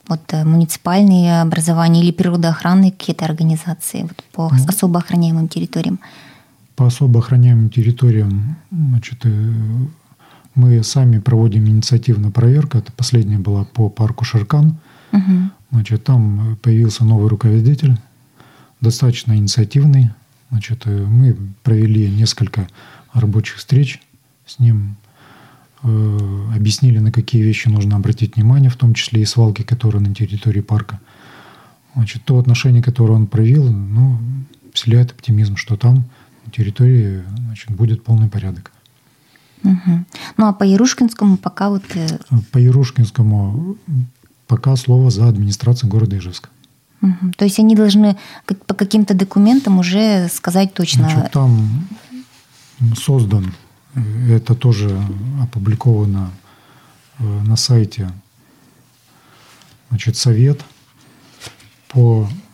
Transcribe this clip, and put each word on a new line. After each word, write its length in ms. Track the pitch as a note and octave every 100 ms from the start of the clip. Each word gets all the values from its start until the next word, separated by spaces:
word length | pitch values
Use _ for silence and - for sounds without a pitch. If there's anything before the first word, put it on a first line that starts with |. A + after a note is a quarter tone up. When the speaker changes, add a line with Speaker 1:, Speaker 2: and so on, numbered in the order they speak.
| -
Speaker 1:
Вот, 120 | E3 -
э, 120 | D#3
муниципальные 960 | D#3 E3 D#3+ - F3 F#3 G3+ F#3 F3 E3
образования 640 | E3 E3 D#3+ E3 E3 E3
или 80 | F3
природоохранные 760 | E3+ F3+ F3 E3 D#3+ E3+ F#3 F#3+
какие-то 320 | F#3+ - D#3+
организации 800 | D#3 D#3 D#3+ D#3+ F3 - - -
вот, 200 | E3 - -
по 180 | - E3
Speaker 2:
Ну, 140 | C3 C#3+
Speaker 1:
особо 300 | F#3+ F#3+ F3
охраняемым 480 | - F3 E3 E3 D#3+
территориям? 500 | E3+ E3+ E3+ - F#3 - - - - _ _ _ -
Speaker 2:
по 100 | B2
особо 340 | B2 C3+ A#2
охраняемым 500 | - B2+ B2 A#2 A2
территориям, 840 | A#2+ A2+ A#2+ B2 A2 G#2 G2+ A2 D#3+ _
значит, 480 | F3 C#3+ A#2+ - B2
э, 280 | A#2 G#2 A2 A2+ A2 A#2 C#3 - _ _ _ _ _
мы 280 | C3 B2 A#2
сами 340 | A2 C#3 B2+ A2
проводим 480 | A2+ A2+ A2+ G#2+ G#2+
инициативную 680 | A2 - A#2+ - G#2 G#2
проверку. 460 | A#2 A#2+ C#3+ D3+ A2+
Это 140 | -
последняя 460 | - - A#2 G2+ G#2
была 260 | F#2+ G2+
по 240 | G2+ - G#2+
парку 360 | - A2 -
Шеркан. 520 | A#2 A2 G2+ D3 D#3 D#3 _ _ _
Speaker 1:
Мгм. 400 | G3+ F#3+ F#3 F#3+ - _
Speaker 2:
Значит, 320 | A#2 G2+ A2
там, 480 | - B2+ G#2+ G2+ A2
э, 40 | A2
появился 480 | A#2+ A2 A2+ -
новый 240 | A2+ A2 G#2+
руководитель, 680 | G#2 A2+ A2+ A#2+ D3 D3 A#2+ - _ _ _ _ _ _ _
достаточно 540 | A2+ - B2+ A#2+ A#2 G#2+
инициативный. 760 | G2+ - G#2 C#3 D3 C3+ A#2+ - _ _ -
Значит, 320 | A#2 - A2+ A2
э, 180 | G2+ G2+
мы 300 | A#2 C3 G2 G2 G2
провели 440 | - A2 G#2+ A2 G2+
несколько 600 | G#2 A2+ - A#2 - F#2 - - - _
рабочих 440 | A#2+ A2 G#2+ G#2 -
встреч 440 | - C3 C#3 - _ _ _ _ -
с 140 | -
ним, 360 | A#2+ G#2+ G2+ G2+ _ _ _ - - _ _ _
э, 360 | B2+ A2 G#2+ G#2 G2 G2 G#2+
объяснили, 440 | A2 G#2+ - B2+ A2
на 100 | G#2+
какие 320 | A#2+ - A#2
вещи 260 | A2 G#2 A2+
нужно 280 | G#2+ G2+ G#2
обратить 400 | G2+ - A2 A2+
внимание, 340 | A2 C#3 C3
в 60 | B2
том 180 | A#2+
числе 280 | G#2+ - A2+
и 40 | G#2+
свалки, 360 | A#2+ A2 G#2
которые 380 | - B2 A2 G#2
на 120 | G2+
территории 460 | G2 G2+ G2+ A2 G2+
парка. 400 | - G#2+ G#2 G#2 _ _ - - - - _ _ _ C3
Значит, 260 | A2 -
то 140 | - B2
отношение, 440 | B2 A#2+ C3 A#2+
которое 320 | A#2+ B2 A2
он 120 | A2 G#2
проявил, 440 | A2 A2 D3 C3
ну, 460 | G2+ G2 A2 C3 A#2+ A#2 C3+ C3 _ _
вселяет 380 | - A#2 A#2+ B2
оптимизм, 440 | - - G#2+ G#2 G2
что 200 | - G2+
там 280 | A#2+ B2+ B2 _ _ _ A2+
на 60 |
территории, 720 | - G2 G2 B2 B2 G2+ F#2+ F#2 G#2+ A#2
значит, 240 | G#2+ -
будет 320 | G2 A2+ A2
полный 240 | - A2+ G#2+
порядок. 420 | G2+ F#2+ E2+ - _ _ _ _ _ _ _ _ _
Speaker 1:
Мгм. 420 | G3 F#3 F3+ E3+ F3 - - -
Ну, 100 | G#3+
а 60 |
по 100 | G3
Ярушкинскому 720 | G3 G3 B3 - A#3+ - G#3 F#3
пока 320 | - - G3
вот, 140 | G3 -
э, 120 | F3 D#3+ D#3+ - A#2+ G2+
Speaker 2:
По 60 | B2+
Ярушкинскому 1160 | B2 B2+ B2+ - G#2+ - G#2+ G#2 G2 A2 F3 G#3+ - C3 B2 _ _ _ -
пока 300 | A#2+ C3+ C3
слово 340 | - B2+ B2+
за 160 | G2+ A#2
администрацией 600 | G2+ G2+ G2+ B2 A#2+ G#2+
города 280 | G#2+ G#2+ F#2+
Ижевска. 320 | F2+ E2+ - _ _ _ _ _
Speaker 1:
Мгм. 320 | G3 F3 F#3
То 120 | - G3+
есть 120 | G3
они 160 | A3
должны 420 | G#3+ G#3+ G3+ G#3 G3 - -
как-, 180 | - G3 -
по 80 |
каким-то 400 | F#3+ G3 G#3+ G3+
документам 640 | F#3 F#3+ G3+ G#3 C4 A#3+ F#3
уже 500 | F3 F#3+ A3 G3 E3+
сказать 460 | - - F3+ G3
точно? 340 | - E3 B2+ D#3+
Speaker 2:
Значит, 240 | D#3 -
там 540 | C#3 C3 A2+ G#2+ B2+ F#3+ G#3+ - B3+ C4 _ _ _ _ - A#2 A2+
создан, 560 | - C3+ G#2+ G#2 F#2 - _ _ _
э, 380 | C3+ G#2+ A2 B2 A2+
это 180 | A#2+
тоже 460 | A#2 B2 G2+ G#2 F#2+ G2+ G2 A#2+ C#3
опубликовано, 880 | B2 A2 G2 A#2 B2+ A2 G#2 G2 F#2 F#2 _ _ _ _ _ _ _ C#3
э, 40 | A2 G#2 G#2+
на 100 | A2+
сайте, 540 | - A#2 G2+ - F#2+ F#2+ - _ _ _ _ _ _ _ _ _ _ _ _ _ _ _ -
значит, 280 | A2+ A#2 -
совет 440 | B2+ A2 C3 C#3+ - _ _ _ _ _ _ _ - - _ _ -
по 400 | B2+ A#2 A2+ G#2 F3 -